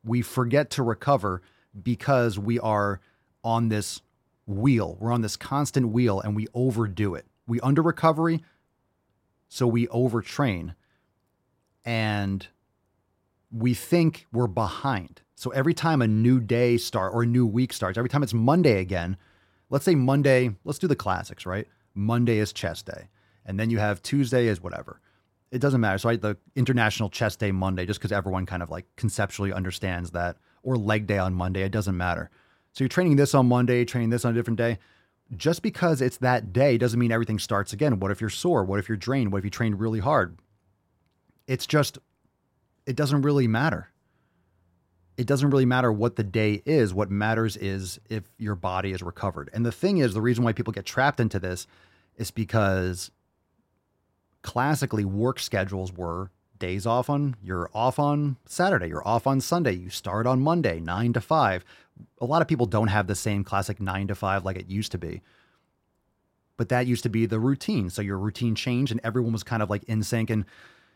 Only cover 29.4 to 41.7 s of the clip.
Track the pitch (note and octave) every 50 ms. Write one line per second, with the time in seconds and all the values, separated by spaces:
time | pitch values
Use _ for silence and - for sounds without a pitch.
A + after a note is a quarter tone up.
29.4 | G2+ G2 - F#2+ F#2 F#2 F2+ - - F#2+ F2+ F2 F2 E2 E2+ F2 F2 F2 E2+ _
30.4 | _ _ _ _ _ C3 C3 A#2 G2+ G#2 G#2+ G#2+ G#2 G2 G#2 G2 F#2 F#2 F#2 F2+
31.4 | F2+ F#2+ F#2 F#2+ F#2+ G2 G2+ A2 G2+ G2+ F#2+ F2+ F2+ F2+ F2 E2 E2 - _ _
32.4 | _ _ _ _ _ _ _ - C3+ B2 - F3+ F#3 E3+ D3 C#3 C#3+ C#3 - C#3
33.4 | B2+ B2 B2 B2 B2 A#2+ B2 B2 A#2+ A#2 - B2 A#2 A2+ A#2 A#2+ - A#2+ A#2 A#2
34.4 | A#2 - A#2 G#2 A#2 A#2 A#2 - _ _ _ _ _ _ _ _ _ _ A#2+ E2+
35.4 | - D3+ E3+ - - A3 G3+ - F3+ E3+ D#3+ B2+ C3 B2+ - - B2+ B2 B2+ A#2+
36.4 | A2 G2+ F#2 B2+ C3+ C#3+ B2 A2+ B2 A#2+ A2 A#2+ B2 A#2 A2+ A#2 A#2 A2+ A2 G#2
37.4 | - - A2 G2+ G2+ - - G2+ D3+ D3 A#2 F#2+ G2 G2 G2+ - A2+ G#2+ - -
38.4 | - F3+ F3 B2 F#2+ F#2+ G2 G2+ F#2 - A2+ G2 - A#2 C3+ C#3 A#2 G2+ G2 G2
39.4 | F#2 G2+ - - A#2+ A2 G2+ F#2+ A2 A2+ A2 A2 F#2+ C3+ D#3 C3 F#2+ E2+ F2 -
40.4 | _ _ _ _ _ _ _ _ _ _ _ _ _ _ _ _ _ _ _ _
41.4 | _ - C3 B2 - -